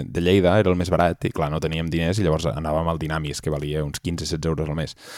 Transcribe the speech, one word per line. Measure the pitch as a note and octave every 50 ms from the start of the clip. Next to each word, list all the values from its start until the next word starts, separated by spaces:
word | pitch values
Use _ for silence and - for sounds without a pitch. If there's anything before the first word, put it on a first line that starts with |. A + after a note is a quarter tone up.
| D2 -
de | - F2 F2
Lleida, | F2+ G2 G2+ F2 F2 F#2+
era | G#2+ G2+ F#2
el | F2+ F2+
més | F2 F#2
barat, | F#2 - F2 E2+ F2 - - F2+
i | -
clar, | - D#2+ D2
no | D2+ D#2+
teníem | E2 D#2+ D#2+ D#2+ E2 E2
diners, | D2+ E2 E2 E2 F#2+
i | G#2+ F#2+
llavors | D#2+ D#2 D#2 E2 D#2
anàvem | - D#2 D#2+ D#2 D2+ D#2+ E2 E2
al | E2 D2+
Dinamis, | D#2 D#2 D#2 D#2+ D2+ D2 C#2+ - -
que | D#2
valia | D2+ C#2+ D2 D2 D2+ D#2 D2+
uns | D2 C#2+ -
quinze, | - F2 E2+ D#2+ D#2+
setze | D2+ E2 D#2 D2+ E2
euros | D#2+ D2 D#2+ D2+
al | D2+ E2
mes. | D2+ - - - - - -